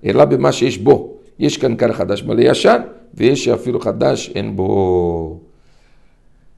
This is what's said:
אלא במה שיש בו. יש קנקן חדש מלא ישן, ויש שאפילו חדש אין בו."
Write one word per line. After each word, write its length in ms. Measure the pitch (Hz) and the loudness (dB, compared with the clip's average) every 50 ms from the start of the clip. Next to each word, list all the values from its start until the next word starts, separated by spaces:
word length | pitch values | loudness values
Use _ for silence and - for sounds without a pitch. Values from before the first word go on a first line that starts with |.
| - | -4
אלא 200 | 185 - - 151 | 0 2 4 4
במה 280 | - - - 139 139 | 4 4 2 2 0
שיש 260 | 127 - - 135 - 101 | 0 0 0 -2 -2 0
בו. 380 | 104 139 131 - - - - - - - _ - | 2 2 2 2 0 -6 -16 -20 -20 -20 _ -4
יש 180 | - 143 - | -2 -2 -2
קנקן 360 | - 135 127 113 113 120 113 | -2 -2 -2 0 0 -2 -2
חדש 300 | 107 - 92 92 101 - | -2 -2 -4 -4 -4 -6
מלא 200 | - 113 110 117 | -4 -2 0 2
ישן, 380 | 123 131 123 - - 202 240 - - - - - - _ - | 4 4 4 4 4 2 2 2 0 -6 -16 -20 -20 _ -4
ויש 300 | - 107 127 143 135 - | 0 2 2 2 2 0
שאפילו 360 | 127 120 - - 123 123 - | 0 -2 -2 -2 -4 -4 -4
חדש 520 | - 107 92 110 127 135 131 - - - - | -2 -4 -2 -2 0 0 -2 -2 -6 -8 -8
אין 220 | 98 104 110 101 | -8 -6 -6 -4
בו." 840 | 92 95 98 104 98 95 92 90 90 87 85 85 82 80 78 - - - - _ _ _ _ _ _ _ _ _ _ _ _ _ _ _ _ _ _ _ - - | -4 -2 0 0 0 0 2 2 0 0 0 -2 -4 -6 -8 -12 -14 -20 -20 _ _ _ _ _ _ _ _ _ _ _ _ _ _ _ _ _ _ _ -20 -20